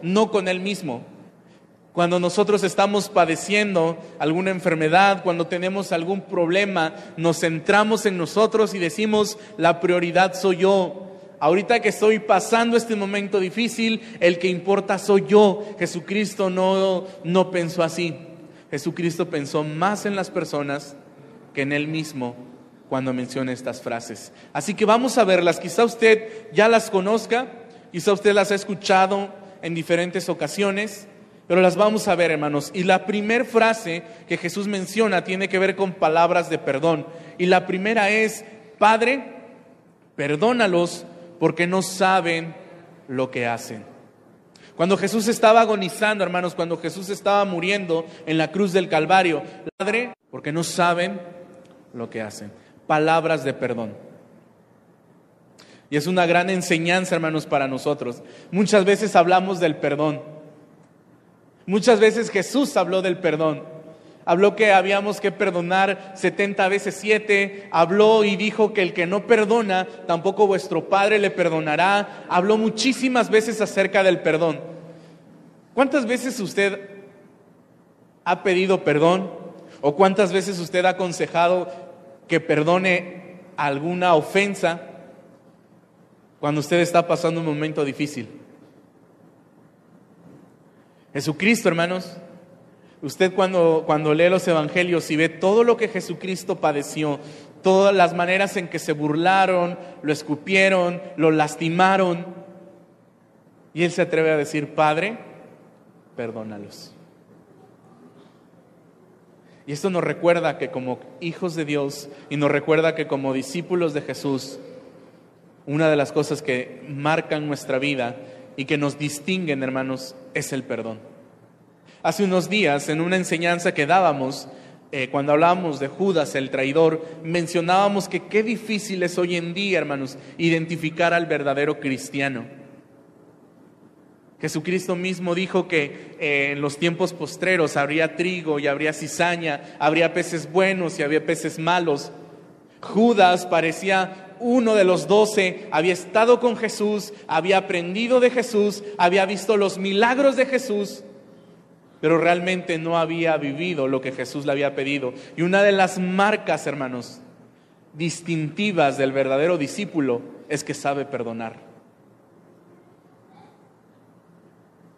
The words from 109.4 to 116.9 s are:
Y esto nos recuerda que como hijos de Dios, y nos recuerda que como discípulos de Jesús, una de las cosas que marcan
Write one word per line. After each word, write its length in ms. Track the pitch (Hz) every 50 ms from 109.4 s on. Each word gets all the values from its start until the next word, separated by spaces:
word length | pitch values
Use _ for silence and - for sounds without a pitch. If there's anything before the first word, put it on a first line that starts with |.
| _ _ _ _ _
Y 80 | 135 147
esto 160 | 147 - 196
nos 140 | 185 170 160
recuerda 540 | 151 143 - 160 170 170 175 170 156 135
que 120 | - 139 127
como 300 | - 131 131 127 123 - - - - -
hijos 360 | 170 170 160 - 185 175 156
de 100 | 165 156
Dios, 440 | 147 147 143 139 139 143 - - - - - - -
y 80 | 143
nos 140 | 147 147 143
recuerda 440 | 143 143 147 160 156 160 160 165 160
que 120 | 160 147
como 260 | - 151 135 135 135 131
discípulos 600 | 135 131 - - 175 160 - 180 175 170 156 143
de 80 | 147
Jesús, 580 | 139 - 131 - - 143 135 127 - - - - - - - - - - - - - - - _ _ _ _ _ _ _ _ _ _
una 240 | 143 143 156 160 156
de 80 | 151
las 140 | 147 135 -
cosas 300 | - 156 147 - 151 -
que 420 | - - 127 123 123 - - - -
marcan 600 | 156